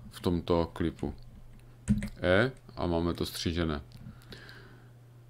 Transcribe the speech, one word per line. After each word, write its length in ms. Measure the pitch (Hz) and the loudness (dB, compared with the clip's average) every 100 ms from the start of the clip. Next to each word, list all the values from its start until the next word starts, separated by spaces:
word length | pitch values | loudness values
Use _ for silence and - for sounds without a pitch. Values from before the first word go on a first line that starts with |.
| - | -12
v 80 | - | -2
tomto 500 | - 87 80 85 80 | 2 2 4 2 2
klipu. 400 | - 85 80 73 - - - - - - - - - - - | 0 -2 -2 -6 -6 -14 -16 -18 -18 -20 -14 2 2 2 0
E 300 | 90 92 127 131 - - | 6 6 6 0 -14 -4
a 120 | 87 | 0
máme 260 | 82 85 | 2 2
to 120 | 82 - | 0 -2
střížené. 560 | - - 85 82 73 - - - - - - - - - - - - - - | -2 -2 0 0 0 -6 -16 -16 -16 -16 -16 -16 -18 -18 -20 -20 -20 -20 -20